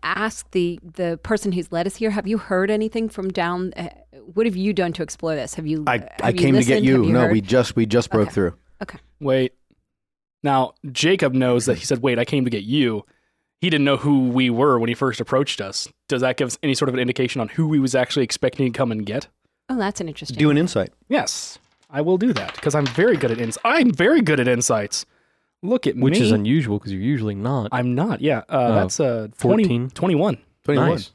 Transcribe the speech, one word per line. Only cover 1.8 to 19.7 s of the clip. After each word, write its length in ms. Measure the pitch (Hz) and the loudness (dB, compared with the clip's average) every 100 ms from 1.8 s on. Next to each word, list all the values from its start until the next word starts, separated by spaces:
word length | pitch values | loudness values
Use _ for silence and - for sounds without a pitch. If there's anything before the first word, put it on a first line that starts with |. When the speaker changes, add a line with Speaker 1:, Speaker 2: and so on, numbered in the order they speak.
| 185 | -4
Speaker 1:
us 100 | - | -4
here, 140 | 220 | -4
have 180 | 202 196 | -4 -4
you 80 | 220 | -6
heard 320 | - 185 196 | -2 -2 0
anything 380 | 214 220 226 220 | 0 -2 -4 -6
from 220 | - 190 | -6 -6
down, 420 | 185 170 180 185 | -4 -4 -4 -6
uh, 140 | - 170 - _ 135 107 | -8 -12 -14 _ -20 -6
what 100 | 180 226 | 0 0
have 80 | |
you 180 | 185 196 | 0 0
done 180 | 196 175 | 0 -2
to 100 | 160 | -4
explore 320 | 151 - 165 | -8 -6 -4
this? 200 | 151 117 | -4 -6
Have 120 | - 156 | -8 -6
you, 160 | 156 143 | -2 0
Speaker 2:
I, 120 | 120 | -2
Speaker 1:
have 120 | - - | -4 -4
Speaker 2:
I 60 | 120 | -2
Speaker 1:
you 60 | - | 2
Speaker 2:
came 160 | 135 | 4
to 60 | 131 | 4
get 80 | 123 | 4
Speaker 1:
listened? 60 | |
Have 100 | 120 | 4
Speaker 2:
you. 200 | 131 131 101 | 4 4 4
Speaker 1:
you 60 | |
Speaker 2:
No, 60 | 120 | 4
Speaker 1:
heard? 100 | 120 | 4
Speaker 2:
we 80 | 110 | 2
just, 340 | 98 123 120 | 2 2 2
we 120 | - 110 | 0 2
just 240 | 117 - | 2 2
broke 160 | 110 101 | 0 2
Speaker 1:
Okay. 60 | |
Speaker 2:
through. 200 | - 87 - _ - | 0 0 -2 _ -16
Speaker 1:
Okay. 160 | 196 - _ _ | -16 -16 _ _
Speaker 3:
Wait. 360 | 139 131 127 - _ _ _ _ _ _ _ _ | 0 2 0 -4 _ _ _ _ _ _ _ _
Now, 320 | 147 135 127 - 143 | 0 2 0 -4 -10
Jacob 400 | 123 160 190 143 | -2 0 2 2
knows 320 | 131 127 123 - | 2 2 2 0
that 120 | - | -2
he 60 | |
said, 180 | - 127 | -2 -2
"Wait, 160 | 123 117 | 0 0
I 60 | |
came 200 | 123 143 | 0 0
to 60 | 123 | 0
get 120 | 110 | -2
you." 400 | 104 147 123 107 - _ _ _ _ _ | -2 0 0 -2 -8 _ _ _ _ _
He 100 | 175 | -2
didn't 140 | 151 | 2
know 120 | 143 139 | 2 2
who 320 | 147 139 127 | 2 2 2
we 220 | 127 127 | 2 2
were 280 | 117 143 123 | 2 2 2
when 100 | 117 | 0
he 60 | |
first 260 | 117 135 113 | -2 -2 -2
approached 400 | 113 135 143 - | -2 0 0 -4
us. 260 | 101 - - _ - | -8 -8 -10 _ -6
Does 120 | 131 | 0
that 160 | 131 - | 0 0
give 100 | 127 | -4
us 100 | - | -2
any 120 | 151 | -2
sort 140 | 131 135 | 0 0
of 40 | |
an 60 | 127 | 0
indication 400 | 123 127 127 131 | 0 0 -2 -2
on 80 | 110 | -4
who 180 | - 160 | -2 0
we 120 | 151 | 2
was 140 | 131 | 2
actually 280 | 127 123 147 | 0 0 0
expecting 460 | 123 - 127 - 131 | -2 -2 -2 0 -2
to 60 | 113 | 0
come 160 | 123 | -2
and 120 | 110 101 | -2 -6
get? 220 | 123 - _ _ _ - | -8 -10 _ _ _ -6